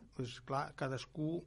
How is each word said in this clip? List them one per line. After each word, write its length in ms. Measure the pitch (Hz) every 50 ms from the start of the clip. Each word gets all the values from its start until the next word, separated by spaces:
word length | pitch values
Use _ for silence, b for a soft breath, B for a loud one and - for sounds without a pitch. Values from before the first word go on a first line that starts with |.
| - - -
és 220 | - 127 120 - -
clar, 300 | - - 139 135 147 147 -
cadascú 640 | - 143 135 131 123 - - - 151 151 156 170 175 -